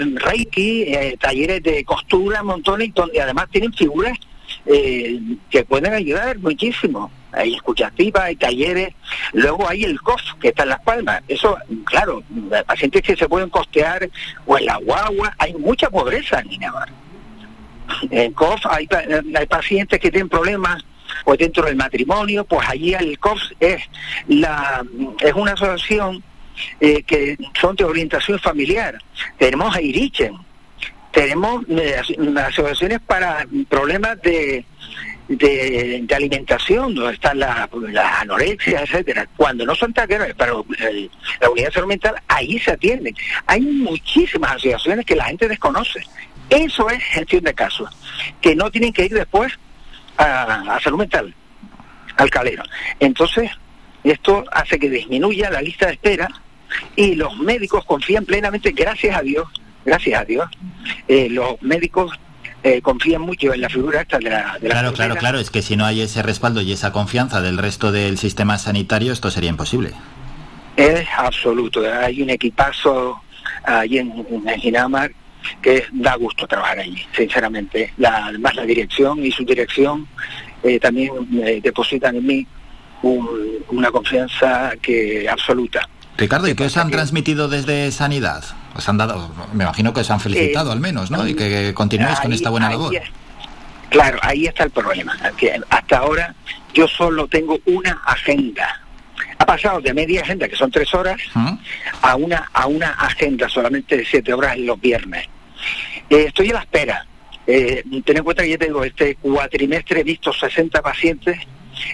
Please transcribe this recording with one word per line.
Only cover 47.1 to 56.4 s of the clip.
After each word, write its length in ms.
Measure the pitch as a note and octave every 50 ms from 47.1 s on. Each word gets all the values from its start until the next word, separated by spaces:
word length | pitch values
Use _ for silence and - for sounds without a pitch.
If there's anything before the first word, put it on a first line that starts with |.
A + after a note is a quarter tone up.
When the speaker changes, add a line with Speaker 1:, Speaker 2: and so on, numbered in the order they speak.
| - - D#3+ - - F3+ E3+
Speaker 1:
de 80 | D#3 C3+
casos, 360 | - A#2 - - - A2 - - - - - - - - - - -
que 140 | - E3+ D#3
no 140 | D#3 G3 G#3+
tienen 240 | - A3+ A3+ A#3 A3
que 120 | - F3+
ir 80 | G3 A3
después 400 | G#3+ E3+ - - G3 A#3 C4 - - - - - - - - - - - - - -
a, 580 | D3+ D3 C3+ B2+ B2+ A2+ A2 G#2+ G2 G#2 A2+
a 40 | B2+
salud 180 | - D3+ C#3 F3
mental, 340 | G#3 - - D#3+ G#2+ F#2 E2 - - - - - - - - - - - - - - - - -
al 120 | C#3 C#3
calero. 340 | - C3+ B2 B2 - - - - - - - - - -
Entonces, 500 | C#3+ C3+ C3 - D#3+ - - A3+ A#3 G#3 - - - - - - - - - - -
esto 400 | C#3 D3+ - - - G3 G3+ F#3+ -
hace 260 | - D#3+ D3+ - E3+ D3+
que 120 | C#3+ C#3+
disminuya 600 | C3 A#2+ A2+ A#2 C3 C3 E3 G3+ G#3+ F#3 G#3+ G3
la 120 | F3 C#3
lista 260 | C#3+ E3 E3 - F#3+ F3+
de 60 | D3+
espera 340 | - - G#3 G3+ D#3+ E3+ F#3+ - -